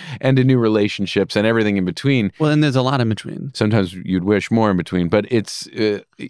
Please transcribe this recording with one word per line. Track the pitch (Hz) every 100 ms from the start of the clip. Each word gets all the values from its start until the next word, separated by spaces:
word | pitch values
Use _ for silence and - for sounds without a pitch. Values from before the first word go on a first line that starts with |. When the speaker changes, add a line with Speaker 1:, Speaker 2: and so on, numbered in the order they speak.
| - 127
Speaker 1:
and | 131 135
to |
new | 131 131
relationships | 113 107 104 - 98 - 95
and | 107 107
everything | 113 107 101
in | 90
between. | 82 135 135 101 -
Speaker 2:
Well, | 151
and | 151
there's | 151 131
a |
lot | 127 135
in | 117
between. | 107 - - 135
Speaker 1:
Sometimes | - 107 113 92
you'd | 92 - 92
wish | 90 104 -
more | 113 110
in | 92
between, | 82 92 87
but | 104 104
it's, | 123 101 - -
uh, | - 107 101 - - 123